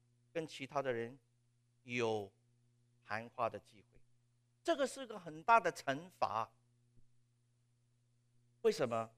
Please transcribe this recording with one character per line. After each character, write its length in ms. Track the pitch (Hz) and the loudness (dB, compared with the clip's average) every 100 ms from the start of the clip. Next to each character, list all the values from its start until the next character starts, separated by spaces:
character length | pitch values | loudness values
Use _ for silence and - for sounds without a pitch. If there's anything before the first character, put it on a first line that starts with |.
| _ _ _ | _ _ _
跟 140 | 165 156 | -8 -8
其 200 | - 135 | -8 -6
他 140 | 143 | -2
的 100 | 135 | 0
人 280 | 117 117 135 _ _ _ _ _ _ | -2 -4 -10 _ _ _ _ _ _
有 500 | 123 123 113 107 98 _ _ _ _ _ _ _ - | -6 0 2 0 -4 _ _ _ _ _ _ _ -6
谈 220 | 107 117 | -6 -6
话 160 | - 113 | -2 -2
的 80 | 104 | -2
机 260 | - 104 - | -14 -20 -20
会。 80 | - - _ _ _ _ _ | -20 -20 _ _ _ _ _
这 100 | - | 0
个 120 | 302 262 | 2 0
是 180 | 269 | -4
个 140 | 247 214 | -12 -12
很 240 | 170 156 | -12 -4
大 180 | 160 233 | 6 6
的 100 | 170 | 6
惩 380 | 165 - 139 185 - | -2 -2 -4 -4 -2
罚。 320 | 101 107 113 _ _ _ _ - - _ _ _ _ _ _ _ _ _ _ _ _ _ _ _ | 0 0 -4 _ _ _ _ -20 -20 _ _ _ _ _ _ _ _ _ _ _ _ _ _ _
为 100 | 226 | 0
什 160 | - 127 | 2 0
么？ 220 | 113 113 | 0 -4